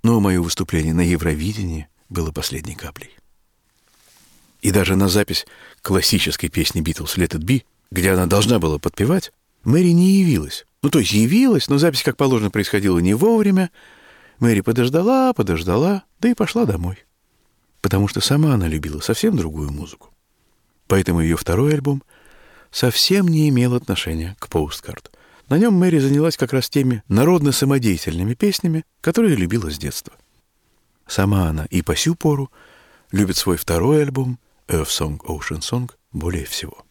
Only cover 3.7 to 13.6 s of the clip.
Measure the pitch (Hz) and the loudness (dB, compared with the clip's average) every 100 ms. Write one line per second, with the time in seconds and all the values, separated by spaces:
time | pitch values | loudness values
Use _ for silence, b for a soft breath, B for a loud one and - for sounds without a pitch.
3.7 | _ _ _ _ _ _ _ _ _ - | _ _ _ _ _ _ _ _ _ 0
4.7 | 98 87 95 98 101 101 - - B B | 0 2 2 2 2 0 -4 -8 B B
5.7 | B - 95 - 95 82 - 78 - 78 | B -2 0 2 0 0 -4 -4 -2 -2
6.7 | 87 78 - 73 - 87 80 85 131 _ | -2 -4 -4 -6 -2 -2 -2 0 -2 _
7.7 | _ _ 92 92 92 90 98 104 117 80 | _ _ -2 2 2 2 2 2 2 0
8.7 | 73 - - 104 185 - _ _ _ - | -2 -4 -2 0 0 -4 _ _ _ 0
9.7 | 151 180 170 185 196 180 110 73 - - | 2 4 4 6 4 4 2 -2 -10 -16
10.7 | _ 143 156 92 104 113 202 262 175 - | _ 0 2 2 2 4 4 4 2 2
11.7 | 139 165 135 - - 139 123 104 107 98 | 2 2 0 -4 0 0 2 0 -2 -2
12.7 | 104 101 87 87 107 202 226 202 190 | 0 2 2 2 2 4 4 4 2